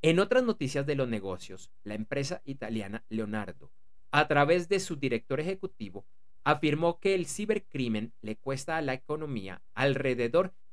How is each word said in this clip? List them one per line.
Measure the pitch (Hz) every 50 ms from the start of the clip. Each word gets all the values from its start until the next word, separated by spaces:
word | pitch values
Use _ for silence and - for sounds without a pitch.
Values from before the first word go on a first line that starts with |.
En | - 160 165 175
otras | 202 208 240 254
noticias | 254 233 220 - 151 127 - 143 139
de | 143 -
los | - 135 123
negocios, | 113 107 95 98 92 87 - - 95 - - - - - -
la | 104 104
empresa | 107 110 - - 139 139 139 - - -
italiana | - 135 - 123 107 113 110 101 98 104 117 - -
Leonardo, | 110 110 110 104 107 107 101 95 87 - - - - - - - - - - -
a | - 147 156 151
través | 151 143 147 147 170 180 175 165
de | 196 190
su | 190 - 170
director | 143 139 131 - 117 - - 135 131
ejecutivo, | 151 175 190 190 - 95 - - 107 98 87 98 - - - - - - - -
afirmó | - 156 151 143 - 151 147 156 165 170 170 -
que | - 196 196
el | 185 170
cibercrimen | - - - 214 214 220 220 - - - 139 127 120 110 107 110 117 - -
le | - 107 107
cuesta | - - 135 135 135 - - 160 160
a |
la | 156 135 131
economía | 135 - - 151 156 156 147 135 110 95 95 92 - - - -
alrededor | - 131 143 135 135 135 135 127 117 120 117 120 170 190 185 - - - -